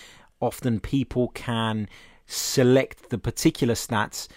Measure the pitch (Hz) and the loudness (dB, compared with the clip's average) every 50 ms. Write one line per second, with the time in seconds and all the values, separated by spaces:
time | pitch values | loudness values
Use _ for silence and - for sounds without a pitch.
0 | - - - - - _ _ _ 131 120 - - - 131 117 104 - - - 139 | -20 -20 -20 -20 -20 _ _ _ -4 -4 -4 -2 -2 -2 -2 -2 -2 -2 0 0
1 | 127 - - 123 123 113 - - - - 120 113 113 110 110 110 104 - - - | -2 0 0 -2 -2 -2 -4 -8 -6 -4 -2 -2 -2 -2 -2 -4 -6 -8 -10 -20
2 | - - - _ _ _ - - - - - 139 127 123 127 131 131 - - - | -20 -20 -20 _ _ _ -8 -6 -6 -2 2 4 6 6 6 6 4 2 -6 -18
3 | - - - 101 - 120 - - - 160 160 - 147 120 113 - - - 120 104 | -10 -8 -8 -4 -4 -4 -6 2 2 2 2 4 0 0 0 -2 -2 -2 -2 -2
4 | 107 - - - - - - | -2 -2 -6 -12 -14 -14 -16